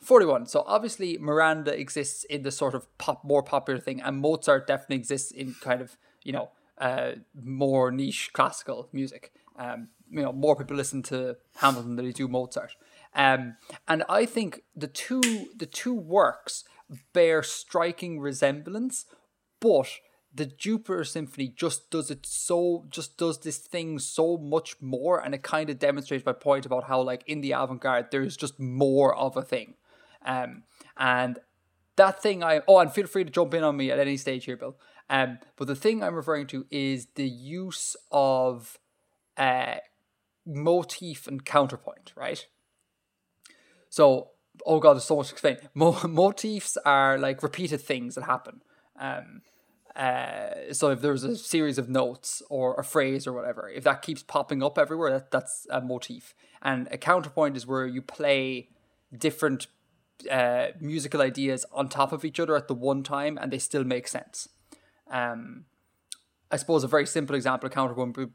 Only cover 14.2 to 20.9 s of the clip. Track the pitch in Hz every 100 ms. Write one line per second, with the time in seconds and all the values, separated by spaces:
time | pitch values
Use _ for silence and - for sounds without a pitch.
14.2 | 233 233 196 - _ - 139 - - 254
15.2 | 240 220 - - 156 - 247 233 160 196
16.2 | 139 - - - - _ - 135 _ 175
17.2 | 165 160 - - - 175 170 175 180 156
18.2 | 143 135 139 147 156 208 254 - - _
19.2 | _ _ _ - 226 156 131 - _ _
20.2 | _ 139 143 139 202 220 220